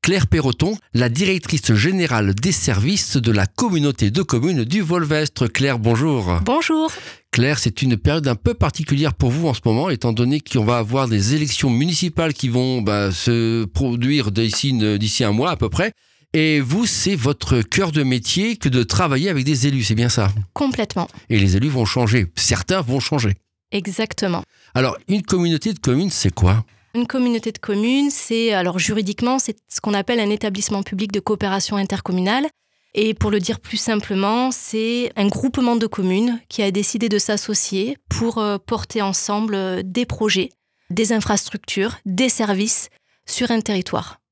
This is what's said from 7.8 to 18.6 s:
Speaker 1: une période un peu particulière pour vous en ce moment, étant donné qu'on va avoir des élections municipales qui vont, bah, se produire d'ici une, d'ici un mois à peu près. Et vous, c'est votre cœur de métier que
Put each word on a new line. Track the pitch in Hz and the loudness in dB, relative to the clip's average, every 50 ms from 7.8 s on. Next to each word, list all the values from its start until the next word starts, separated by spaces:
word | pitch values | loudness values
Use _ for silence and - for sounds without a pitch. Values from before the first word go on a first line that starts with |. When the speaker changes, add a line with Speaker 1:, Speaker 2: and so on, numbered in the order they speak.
Speaker 1:
une | 135 131 120 104 | 0 0 0 2
période | - 147 143 165 151 139 | 2 0 0 2 0 0
un | 120 | -2
peu | 107 - 233 240 | 0 0 -2 0
particulière | - 196 151 - - 156 - 147 139 151 151 - | 2 0 0 0 -4 -2 -2 0 0 0 0 0
pour | - - 127 | 2 0 2
vous | 120 151 170 156 | 2 2 0 0
en | 123 | -2
ce | - - | 0 0
moment, | 120 110 117 151 190 | 0 2 2 0 0
étant | 151 117 - 120 113 | -2 -2 0 -2 0
donné | 107 120 123 143 - | 2 0 0 0 -2
qu'on | - - - 131 107 | -4 -2 -2 0 2
va | 107 120 120 | 2 2 0
avoir | 113 104 120 135 135 120 | 0 0 0 0 0 2
des | 110 104 98 104 139 | 2 2 2 2 2
élections | 156 151 139 113 - - - | 0 0 -2 -2 0 2 2
municipales | 120 117 143 175 170 156 - 180 151 - 170 160 143 | 2 2 2 0 0 0 -2 -2 -2 0 0 0 -2
qui | - - 131 | -2 -2 0
vont, | 117 127 127 131 127 123 107 | 0 2 0 2 0 0 0
bah, | 101 104 104 101 98 | 0 0 2 0 0
se | 92 82 - 120 120 117 117 113 113 117 113 | -2 0 0 2 2 2 2 2 0 0 -2
produire | 98 - - 135 131 120 120 120 131 147 147 127 107 | -2 -2 -2 0 0 0 0 0 0 0 0 0 0
d'ici | 98 104 113 110 104 - - 139 | 0 0 0 0 0 0 0 0
une, | 131 120 107 107 104 101 | 0 2 2 2 2 0
d'ici | 107 104 - - 131 | 0 0 0 0 2
un | 104 | 2
mois | 104 110 135 175 | 2 2 2 0
à | 165 | 0
peu | 127 - 104 | 0 -2 -2
près. | - - 175 226 - _ _ _ _ _ _ _ | 0 0 -2 -2 -2 _ _ _ _ _ _ _
Et | _ 156 156 156 156 147 | _ 2 2 4 4 2
vous, | 135 120 143 202 240 | 2 2 2 2 2
c'est | 110 - - - 185 202 | 2 0 0 0 0 0
votre | 156 113 135 143 - - - 135 123 110 | 2 2 0 0 0 0 0 2 2 2
cœur | - - 190 196 175 | 2 0 0 0 2
de | 147 156 143 | 0 0 2
métier | 131 127 123 110 - - 180 196 226 233 | 2 0 0 0 -2 0 0 0 0 -2
que | 214 | -2